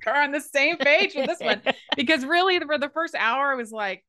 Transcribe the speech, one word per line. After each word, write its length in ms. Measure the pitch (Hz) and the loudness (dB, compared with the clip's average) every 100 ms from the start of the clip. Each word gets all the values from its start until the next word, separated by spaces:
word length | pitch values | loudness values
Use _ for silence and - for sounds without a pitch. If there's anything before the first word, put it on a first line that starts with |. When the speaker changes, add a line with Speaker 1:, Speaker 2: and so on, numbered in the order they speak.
| 220 | -2
Speaker 1:
are 160 | 277 | 0
on 80 | 285 | 0
the 100 | 294 | -2
same 360 | - 277 294 339 | -2 0 2 2
page 360 | 277 311 392 285 | 4 4 2 0
with 120 | 269 | -2
this 120 | 349 | -2
one. 220 | 359 214 - - | -2 0 0 -4
Speaker 2:
<laughs> 160 | - - | -8 -4
Speaker 1:
Because 300 | 285 320 262 | 0 0 2
really, 340 | 339 381 359 | 2 4 2
for 180 | 294 302 | 0 -2
the 120 | 285 | -2
first 260 | 311 330 - | -4 -4 -2
hour, 360 | 220 269 277 | 0 0 0
I 40 | 262 | -2
was 160 | 220 | -6
like 320 | 220 202 190 | -6 -6 -8